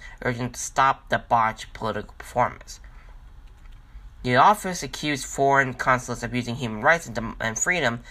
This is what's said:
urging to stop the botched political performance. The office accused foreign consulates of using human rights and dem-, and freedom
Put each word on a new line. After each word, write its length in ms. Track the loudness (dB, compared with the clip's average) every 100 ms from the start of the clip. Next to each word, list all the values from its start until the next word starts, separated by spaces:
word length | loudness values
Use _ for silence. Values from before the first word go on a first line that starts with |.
| -16 -6
urging 300 | -4 -2 -4
to 80 | -6
stop 500 | -6 2 2 2 -2
the 80 | -4
botched 560 | 2 2 2 -2 -12
political 400 | -6 -4 -4 -8 -14
performance. 600 | -6 0 0 -2 -16 -18 -18 -20 -20 -20 -20 -20 -20 -20 -20 -20 -20 -18 -18 -8
The 140 | 2 6
office 440 | 8 6 0 -6
accused 440 | -8 -4 -2 -2 -4
foreign 500 | 0 4 4 4 0
consulates 480 | 0 0 0 -6
of 100 | -4
using 220 | -4 -4 -4
human 260 | -4 0
rights 240 | 2 2 0
and 80 |
dem-, 220 | -6 -6 -4
and 180 | -4 0
freedom 440 | 0 2 0 -2 -10